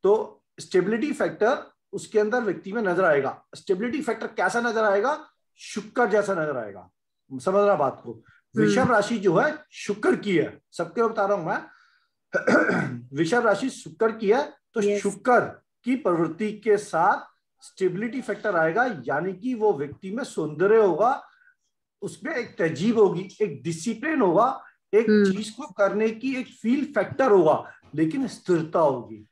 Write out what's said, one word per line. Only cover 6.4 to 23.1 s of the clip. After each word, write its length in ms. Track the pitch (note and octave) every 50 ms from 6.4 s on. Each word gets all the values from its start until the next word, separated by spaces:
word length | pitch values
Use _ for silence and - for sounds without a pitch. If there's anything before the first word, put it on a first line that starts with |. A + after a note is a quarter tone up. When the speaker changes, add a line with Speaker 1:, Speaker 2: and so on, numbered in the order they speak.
| D#3 D3+ C#3
Speaker 1:
आएगा। 320 | B2+ A2 G#2 G2 F#2 F#2 _ _ _ _ _ _ _ _ _ C3+
समझना 420 | B2+ - F#3+ F#3 G3+ G3+ G3+ G3
बात 260 | D#3 D3 B2+ A#2+ - -
को। 200 | A#2 A2+ A#2 _ _ _ _ _ _ -
वृषभ 220 | A3 G#3+ G#3 G3+ B3
Speaker 2:
हम्म। 120 | - B3+
Speaker 1:
राशि 260 | A#3+ G#3 G3+ - A#3
जो 180 | G#3+ F#3+ G3 D#3+
है, 220 | F#3+ C4 D4+ D4+ - - _
शुक्र 440 | - - - - G3+ G3+ - - C#4
की 220 | F3 - G#3 F#3
है, 220 | D#3 C#3 - - - _ _
सबके 320 | _ - E3+ E3 - A#3+ A3+
बता 220 | A3+ A3+ A3+ G3
रहा 120 | G3 G3+
हूं 80 | F#3+ D#3+
मैं। 180 | E3+ G#3+ D#4 - - _ _ _ _ _ _ _ _ _ _ _ _ - - - - - - - - F#3 F3+ D3 C3 B2 A#2+ -
<clears throat> 60 | - C3+
वृषभ 320 | C#3+ E3 E3 A#3+ A#3+ A3+
राशि 240 | A3 G3 - C4 C4
शुक्र 420 | - - - E3 D#3+ _ A3 A3+
की 200 | A3 A3 A3+ F#3+
है, 220 | A3 C4 D4 D4+ - _ _ _ _
तो 80 | A#3
Speaker 2:
यस। 200 | G3+ G3+ G#3 G3+
Speaker 1:
शुक्र 600 | G3 G3+ G3 F#3+ - B3+ B3 A3 - G#2+ - - _ _ _ _ _
की 120 | A#3+ C4
प्रवृत्ति 580 | B3 - F#3 F3 E3 E3+ D#3 D#3 - G#3+ G#3+ G#3
के 240 | - - A3 G3+
साथ 480 | G3+ G#3 - - D#3+ E3+ G3 A#3+ - - - _ _ _ _ _ _ -
stability 580 | - _ - F#3+ F3+ D#3+ F#3+ A3 A#3+ A3 C4
factor 340 | - - G3+ G3+ - G#3+ F#3+
आएगा, 460 | E3 D#3+ D#3+ E3 A3 B3+ C4 G#3 C#3+ A#2+
यानी 280 | C#3 C#3 D3 E3+ F#3+ F#3+
कि 200 | F3+ G3 C4 B3+
वो 200 | A3 G#3+ G#3+ F#3+
व्यक्ति 380 | C3+ D3 C#3+ - _ - F#3+
में 120 | G3+ B3+ C#4
सौंदर्य 540 | - - - D#3+ D3+ D3+ D3 F3+ G3+ A3
होगा, 500 | A3+ G#3+ F#3+ D#3+ D#3 G#3+ B3 C#4 - - _ _ _ _ _ _ _ _ _ _ _ _ _ _ _
उसमें 340 | - - - - - C#4+ D#4+
एक 220 | B3+ A#3+ - -
तहजीब 420 | - F3 D#3 C3+ B2 F3 A#3+ A3 A3+
होगी, 300 | G#3 F3+